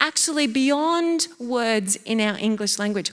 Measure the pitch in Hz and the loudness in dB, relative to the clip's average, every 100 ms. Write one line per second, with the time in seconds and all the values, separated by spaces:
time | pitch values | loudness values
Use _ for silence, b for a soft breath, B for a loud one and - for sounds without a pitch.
0 | 302 - - 302 285 233 262 285 311 339 | 0 0 0 2 0 2 2 2 2 2
1 | 339 330 - - 240 247 233 220 190 - | 0 0 -4 -8 -4 -2 0 0 0 -4
2 | - 226 214 202 214 214 208 - 208 202 | -2 0 0 0 0 0 -2 -2 -2 -2
3 | - | -4